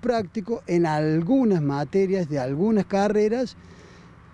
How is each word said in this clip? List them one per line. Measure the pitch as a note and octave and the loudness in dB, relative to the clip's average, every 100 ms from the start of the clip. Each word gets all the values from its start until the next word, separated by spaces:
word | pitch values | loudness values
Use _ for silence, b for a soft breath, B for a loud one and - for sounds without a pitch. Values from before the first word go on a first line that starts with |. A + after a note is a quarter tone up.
prácticos | A#3+ A#3 F3+ A3 G3 D3+ - | -4 -2 -4 -8 -6 -8 -2
en | F3 E3 | 0 2
algunas | D3+ D#3 D#3+ E3+ C4+ A3+ F3+ | 0 0 0 2 2 4 2
materias | C#3+ C#3+ C#3+ G3 G3 F#3+ D3+ | 0 -2 -2 0 0 0 -2
de | C#3+ | -4
algunas | B2+ C#3+ G#3+ G#3+ F3+ | -2 0 0 0 0
carreras | G3 G#3 G#3 G#3+ A#3+ B3+ - B B B B B B - | 0 2 2 0 0 -4 -8 B B B B B B -10